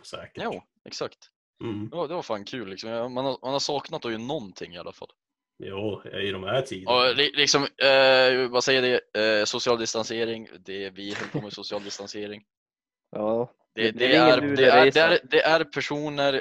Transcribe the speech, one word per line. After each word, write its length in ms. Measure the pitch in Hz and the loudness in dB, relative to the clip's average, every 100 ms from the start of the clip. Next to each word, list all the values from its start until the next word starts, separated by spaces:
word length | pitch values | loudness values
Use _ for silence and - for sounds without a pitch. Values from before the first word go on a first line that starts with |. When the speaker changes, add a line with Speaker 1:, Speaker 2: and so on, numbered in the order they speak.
Speaker 1:
säkert. 400 | - 87 80 - | -16 -16 -14 -10
Speaker 2:
Jo, 180 | 214 113 - _ | -8 -10 -14 _
exakt. 340 | - - - _ _ _ _ - | -16 -10 -10 _ _ _ _ -12
Speaker 1:
Mm. 240 | 117 104 107 | -8 -8 -8
Speaker 2:
Ja, 140 | 160 147 | -6 -6
det 80 | |
var 80 | 175 | -6
fan 220 | - 107 | -6 -8
kul, 240 | 101 131 98 | -8 -10 -10
liksom. 220 | 95 113 | -10 -8
Jag, 200 | 117 123 | -6 -4
man 140 | 127 | -4
har, 140 | 135 127 | -4 -4
man 100 | 123 | -4
har 80 | 139 | -4
saknat 440 | 131 143 - 160 | -2 -4 -6 -10
att 60 | 120 | -8
göra 100 | 113 | -8
någonting 520 | 120 151 101 - 85 | -6 -8 -10 -14 -14
i 40 | 87 | -14
alla 140 | 85 | -14
fall. 160 | - - _ _ _ _ - | -16 -18 _ _ _ _ -18
Speaker 1:
Jo, 400 | 95 95 107 92 | -12 -6 -6 -6
i 260 | - 95 101 | -10 -8 -6
de 120 | 95 | -6
här 180 | 92 127 | -4 -4
tiderna. 340 | 131 95 95 123 | -4 -6 0 2
Speaker 2:
Och 200 | 127 123 | 2 2
li-, 160 | 147 | 0
liksom, 280 | 143 143 147 | 2 2 2
eh, 880 | 139 - 135 135 131 131 131 127 127 | 0 0 4 6 6 6 6 4 0
vad 140 | 123 | 0
säger 180 | 120 131 127 123 - | 2 2 4 0 -2
det? 280 | 107 110 107 | 0 2 2
Eh, 40 | |
social 340 | 104 120 127 117 | 0 -2 0 0
distansering. 720 | 113 113 110 117 113 113 113 85 | 0 -4 -4 -4 -4 -6 -12 -18
Det, 320 | 92 98 98 | -14 -10 -10
vi 240 | 95 98 | -10 -10
höll 140 | 101 104 | -8 -8
på 120 | 156 | -8
med 120 | 104 | -8
social 320 | 101 98 104 | -12 -8 -8
distansering. 600 | 101 - 101 107 104 104 _ _ _ _ _ _ _ | -8 -12 -12 -10 -10 -12 _ _ _ _ _ _ _
Speaker 3:
Ja. 420 | - 107 113 120 _ _ | -6 -2 -2 -4 _ _
Speaker 2:
Det, 80 | - | -4
Speaker 3:
Det 80 | 110 | -2
Speaker 2:
det 60 | 113 | 0
Speaker 3:
blir 100 | 127 | 4
ingen 140 | 127 | 6
Speaker 2:
är, 180 | 123 127 | 6 4
det 20 | |
är, 0 | 143 139 127 143 | 2 4 6 8
Speaker 3:
luleresa. 260 | 147 151 160 | 8 6 4
Speaker 2:
det 60 | |
är, 60 | 170 - | 2 2
det 120 | 156 | 2
är 220 | - 160 | 4 2
personer, 720 | 156 139 131 147 151 143 139 135 | 0 -6 -4 -4 -4 -2 0 0